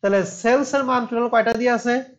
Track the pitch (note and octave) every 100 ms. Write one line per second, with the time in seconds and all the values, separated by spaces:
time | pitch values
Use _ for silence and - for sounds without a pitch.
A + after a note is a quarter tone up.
0 | G3+ G3 F#3 - A3+ B3+ C4+ C#4 B3+ B3+
1 | A#3 A#3 A#3+ A#3 A3 A3+ B3 A#3 A#3+ B3
2 | C4